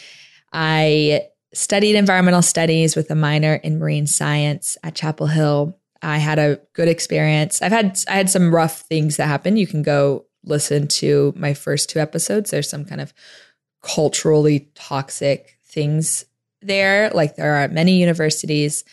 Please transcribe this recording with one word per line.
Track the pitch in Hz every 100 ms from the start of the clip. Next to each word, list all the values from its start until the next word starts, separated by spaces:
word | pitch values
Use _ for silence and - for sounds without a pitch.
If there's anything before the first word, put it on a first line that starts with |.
| - - - _ _
I | 160 160 160 156 151 147 147 - _ _
studied | - - 202 214 208
environmental | 202 185 180 180
studies | 170 - 165 160 160 160
with | 156
a | 156
minor | 151 151 156 156
in | 156 156
marine | 156 151 147
science | - 147 147 147 147 - -
at | 160 -
Chapel | 156 156 151
Hill. | 156 151 147 147 - _ _
I | 160 151
had | 151 156
a | 151 139 _
good | - 170
experience. | 165 - 156 156 151 151 -
I've | -
had, | 226 202 185 -
I |
had | 196 190
some | 190 175
rough | 165 160 -
things | - 160 156 147
that | 147
happened. | 143 175 214
You | 190
can | 151
go | 147 143 143 135 - _
listen | - 147 - 147 147
to | - 147 147 143 -
my | 147 143
first | - 143 -
two | 165
episodes. | 156 165 - 208 208
There's | 147 147
some | 147 147
kind | 143
of | 143 _ - - - _ _ _
culturally | - - 151 - 160 151 151 147 - -
toxic | - 139 139 - 143 135 _ _ _
things | - 147 156 156 - - _ _ _
there, | 196 196 196 196 214
like | - 151 -
there | 151 147
are |
at | 143
many | 160 170 185
universities. | 175 165 156 151 160 151 147 147 -